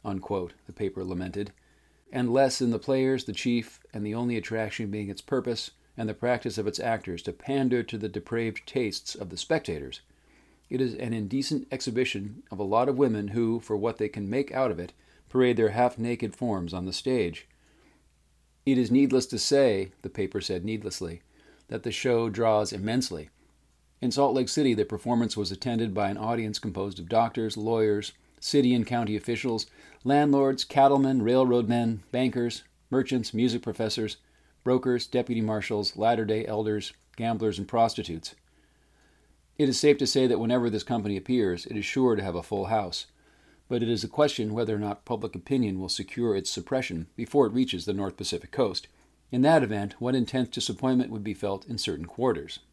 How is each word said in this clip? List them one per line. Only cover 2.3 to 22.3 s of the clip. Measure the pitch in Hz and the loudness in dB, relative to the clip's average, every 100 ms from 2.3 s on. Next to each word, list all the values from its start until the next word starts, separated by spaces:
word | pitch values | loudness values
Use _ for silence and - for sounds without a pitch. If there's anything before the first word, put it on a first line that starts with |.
less | 127 135 - | 4 4 2
in | 123 | 0
the | 113 | 0
players, | - 131 131 131 123 | 0 2 2 0 -2
the | |
chief, | 101 127 120 113 - _ | -4 0 0 -2 -18 _
and | 107 104 | -8 -6
the | |
only | 110 120 117 | -2 -2 -2
attraction | - 110 107 - 107 | -2 -2 -2 -4 -4
being | 107 101 | -4 -6
its | 95 | -8
purpose, | - 131 123 113 - _ _ | -2 -2 0 -4 -6 _ _
and | - 113 | -6 -6
the | |
practice | 107 120 120 120 110 | -2 0 0 -2 -2
of | 104 | -4
its | - | -2
actors | 117 110 - 85 | -2 -2 -4 -8
to | - | -8
pander | - - 139 127 120 | -10 -4 0 2 2
to | 113 113 | 0 -6
the | 104 | -6
depraved | 104 - 117 113 104 - | -6 -4 -4 -2 -6 -6
tastes | 131 113 92 - | -2 -2 -4 -10
of | - 185 | -10 -10
the | - | -10
spectators. | - 160 - 78 67 - _ _ _ _ _ _ _ | -2 -2 -2 -8 -8 -14 _ _ _ _ _ _ _
It | 127 | -2
is | 127 | -2
an | 110 117 | -2 -4
indecent | 113 101 131 139 151 - | -4 -2 -4 -2 -4 -4
exhibition | 131 - 117 127 101 101 117 - | -6 -4 -2 -2 -2 -8 -12 -14
of | 98 | -6
a | |
lot | 98 110 127 | 0 2 2
of | 127 | 2
women | 135 110 101 | 2 2 -2
who, | 113 113 117 | 0 0 -2
for | - 104 | -2 -2
what | 113 110 | -2 -2
they | 107 | -4
can | 107 98 | -4 -4
make | 127 135 | -2 -2
out | 131 131 | 0 0
of | 85 | -2
it, | 87 _ _ _ _ | -8 _ _ _ _
parade | 127 123 110 | 2 4 6
their | - | 4
half-naked | 110 123 113 117 117 110 | 4 2 2 -4 -2 -4
forms | - 120 98 85 | -4 -2 -2 -4
on | 90 92 | -6 -6
the | |
stage." | 92 131 127 90 80 - _ _ _ _ _ _ _ _ _ _ _ | -4 -2 0 0 -4 -18 _ _ _ _ _ _ _ _ _ _ _
"It | - 127 | 2 2
is | 113 | 4
needless | 127 139 127 123 | 4 6 4 2
to | 110 | -4
say," | - 139 131 98 92 _ | 2 4 6 4 -2 _
the | 95 | -12
paper | - 95 101 | -4 -4 -4
said | - 90 | -4 -4
needlessly, | 98 110 104 - 87 85 _ _ _ _ _ | -4 -6 -6 -8 -10 -10 _ _ _ _ _
"that | 110 | -8
the | 117 | -6
show | 104 131 117 113 | -2 2 2 2